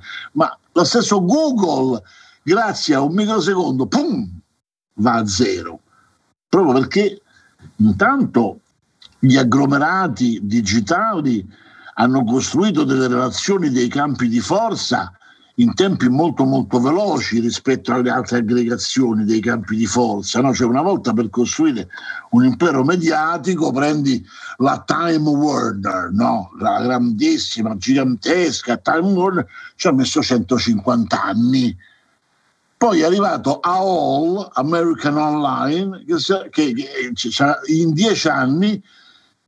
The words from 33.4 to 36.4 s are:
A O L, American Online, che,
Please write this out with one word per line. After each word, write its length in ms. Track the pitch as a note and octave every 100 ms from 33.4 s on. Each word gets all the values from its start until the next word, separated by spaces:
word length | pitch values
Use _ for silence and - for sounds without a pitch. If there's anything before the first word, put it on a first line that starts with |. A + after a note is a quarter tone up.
| C#3 D3
A 240 | E3+ F#3
O 560 | F#3+ F3 C#3 C3+ E3 F#3+
L, 100 | F#3
American 600 | - C#3 E3+ E3+ D#3 D3 D3
Online, 880 | D3+ D3+ C#3+ B2+ C3+ E3 G3 F#3
che, 440 | C3 E3 - G3